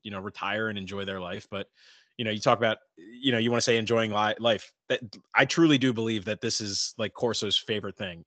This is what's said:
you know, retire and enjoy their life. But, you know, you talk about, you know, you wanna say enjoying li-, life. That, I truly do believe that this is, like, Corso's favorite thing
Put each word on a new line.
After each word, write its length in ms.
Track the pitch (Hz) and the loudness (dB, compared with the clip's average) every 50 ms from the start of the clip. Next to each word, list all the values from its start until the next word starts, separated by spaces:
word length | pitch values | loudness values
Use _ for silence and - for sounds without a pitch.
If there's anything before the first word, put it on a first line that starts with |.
you 80 | - 107 | -14 -10
know, 100 | 101 95 | -10 -8
retire 500 | 95 104 - - 104 98 101 107 110 110 | -10 -10 -10 -8 -6 -4 -4 -2 -4 -4
and 80 | 104 | -4
enjoy 280 | 101 95 92 101 98 98 | -6 -8 -8 -8 -8 -6
their 140 | 98 98 95 | -6 -6 -6
life. 280 | 90 85 92 104 - - | -8 -8 -10 -12 -12 -10
But, 160 | 104 98 95 _ _ _ _ - - _ _ _ _ | -10 -10 -10 _ _ _ _ -20 -20 _ _ _ _
you 80 | - 117 | -6 -4
know, 60 | 110 | -4
you 80 | 107 107 | -4 0
talk 180 | - 135 120 | 2 2 2
about, 200 | 107 117 113 110 - _ _ _ | 4 4 0 0 -2 _ _ _
you 340 | - 85 104 120 123 135 135 | -20 -20 -20 -12 -4 0 0
know, 60 | 120 | 2
you 140 | 113 113 120 | 2 2 2
wanna 100 | 120 117 | 2 2
say 160 | - 131 117 | 2 4 2
enjoying 340 | 113 107 104 117 113 113 107 | 2 2 2 2 2 2 2
li-, 220 | 104 104 107 107 107 - | 2 2 2 2 0 2
life. 320 | 113 117 110 95 - - _ _ _ - | 2 2 2 2 -2 -12 _ _ _ -4
That, 120 | 127 - 127 101 - 95 _ _ - | -4 -4 -4 -10 -16 -18 _ _ 2
I 100 | 113 139 | 2 4
truly 320 | 135 - 170 165 156 147 | 4 4 4 6 6 6
do 160 | 135 135 131 117 | 6 4 2 2
believe 320 | 113 113 113 113 107 90 | 2 0 -2 -2 -2 -4
that 160 | 107 107 - | -4 -6 -4
this 200 | - 110 - - | -4 -4 -4 -4
is, 340 | 110 101 98 - - - - | -4 -4 -4 -4 -4 -6 -4
like, 160 | - 110 98 - | -6 -6 -6 -4
Corso's 440 | - 127 117 110 - 113 101 92 | -2 -2 -2 0 0 -2 0 0
favorite 380 | - - - 110 104 95 101 - | -2 -2 -2 -4 -4 -4 -8 -10
thing 300 | - 104 92 85 82 80 | -10 -10 -10 -10 -14 -16